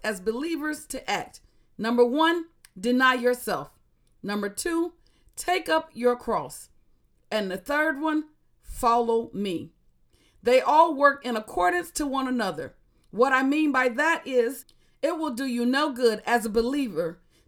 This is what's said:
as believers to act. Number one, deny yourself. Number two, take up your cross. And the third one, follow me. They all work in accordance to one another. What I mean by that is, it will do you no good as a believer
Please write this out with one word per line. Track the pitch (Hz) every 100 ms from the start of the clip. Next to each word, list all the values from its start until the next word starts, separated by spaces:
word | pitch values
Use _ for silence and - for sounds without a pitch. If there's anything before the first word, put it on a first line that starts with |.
as | 214 202
believers | 185 233 320 320 302 302 -
to | 262 -
act. | 196 - - _ _ _ -
Number | 220 240
one, | 240 277 320 339 330 _ _ -
deny | 208 254 262
yourself. | 254 240 247 - 165 147 _ _ _ _ _
Number | 185 208 202
two, | 202 349 330 339 - _ _ _
take | - - 359 -
up | 320 -
your | - 240 240
cross. | - 180 147 - - _ _ _ _ _ -
And | 214 196
the | 185
third | - 285 311 277
one, | 311 311 302 _ _ _
follow | - - 240 233 233 226 233
me. | - 202 165 - _ _ _ _ _ _ _
They | 214 254
all | - 302 339
work | 269 285 277
in | 247
accordance | 226 214 - 359 349 -
to | - 294
one | 262 262
another. | 247 202 156 139 - _ _ _
What | 190 254
I | 262
mean | 269 294 311
by | 262 254
that | 233 311 320 -
is, | 254 233 269 - _ _ _
it | 294 339
will | 311
do | 233 269
you | 240
no | 240 269 311
good | 247 240 208 -
as | 233
a | 220
believer | 208 233 285 262 156 165 165 _ _